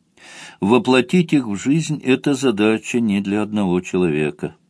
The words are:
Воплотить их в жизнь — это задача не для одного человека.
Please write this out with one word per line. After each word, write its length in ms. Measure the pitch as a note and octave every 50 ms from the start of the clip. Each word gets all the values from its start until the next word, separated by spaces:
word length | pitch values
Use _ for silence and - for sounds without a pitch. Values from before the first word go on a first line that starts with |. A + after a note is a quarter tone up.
| _ _ _ _ - - - - - - - _
Воплотить 720 | - G2 A#2 B2 G#2 B2+ B2+ B2+ B2 B2 - F3+ E3+ E3 -
их 140 | D3 B2+
в 100 | A2+ G2+
жизнь — 440 | F#2+ - B2 C#3+ E3 D#3 C#3+ D#3 C3 -
это 300 | B2+ B2+ - - D3 C#3+
задача 640 | B2+ C3 C3 A2+ G2 G#2 G#2+ A2 G#2+ - - - B2
не 200 | A#2 A2 G2 G2+
для 220 | G2+ G2+ G2 G#2 G#2+
одного 380 | G#2 G#2+ G#2 G2+ F#2 F2 F2+
человека. 760 | F2+ - - F#2 F2+ F2 D2+ D2+ D2+ D2 - - - D2+ - _ _ _